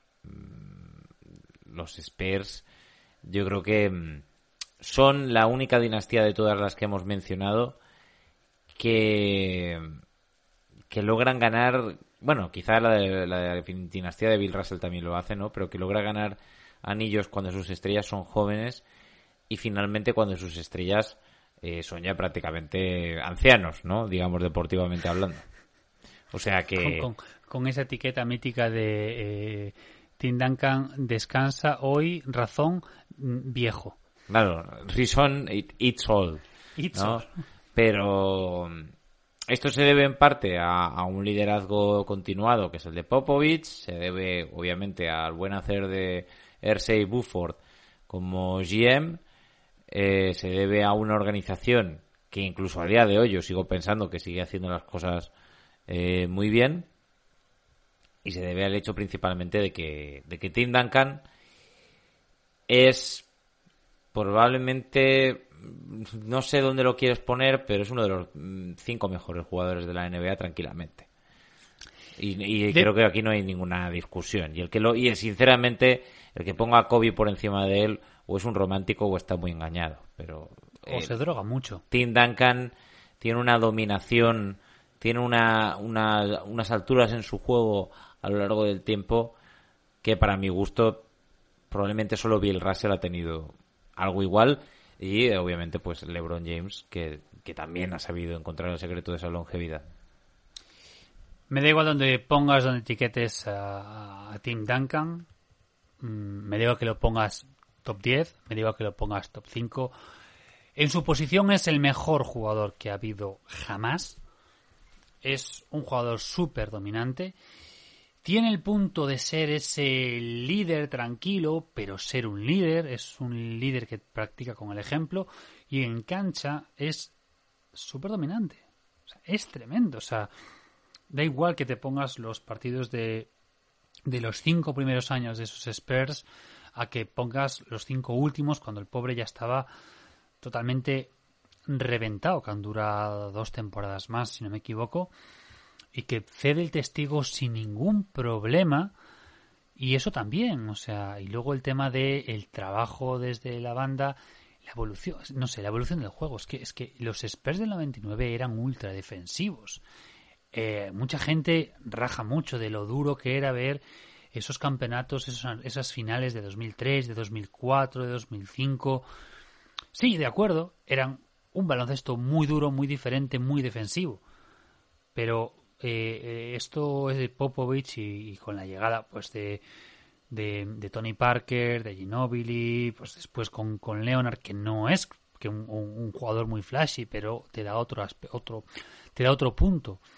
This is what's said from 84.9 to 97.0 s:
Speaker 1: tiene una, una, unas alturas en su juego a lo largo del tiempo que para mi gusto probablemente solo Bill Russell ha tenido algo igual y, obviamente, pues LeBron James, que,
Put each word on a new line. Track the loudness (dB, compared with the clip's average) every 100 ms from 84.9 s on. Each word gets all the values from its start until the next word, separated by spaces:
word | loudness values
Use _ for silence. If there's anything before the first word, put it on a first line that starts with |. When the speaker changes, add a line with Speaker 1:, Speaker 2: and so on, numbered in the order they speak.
| _
Speaker 1:
tiene | 0 0
una, | 2 4 6 4 2 -2
una, | -4 0 2 2 2 -2
unas | -4 -4 0
alturas | 0 4 6 6
en | 4
su | -4 -6
juego | 2 4 4 2 -2 -8 -20 _
a | -2
lo | 0
largo | 2 2
del | 2 0
tiempo | -2 -2 2 0 0 -6 -20 -20 _ _ _ _
que | 2 4
para | 4 4
mi | 0
gusto | 0 0 4 4 2 -8 _ _ _ _ _ -8
probablemente | -2 -2 0 -2 -2
solo | 2 4
Bill | 4 2
Russell | 0 0 0
ha | 0
tenido | -2 -4 -6 -6 -10 -18 _ _ _
algo | -4 -2 0
igual | 2 6 6 4 -2 -20 _ -10
y, | -2 2 4
obviamente, | 2 0 -2 -4 -6
pues | -6 -8
LeBron | -8 -8 -6 -6
James, | -6 -6 -8 -12 -12
que, | -8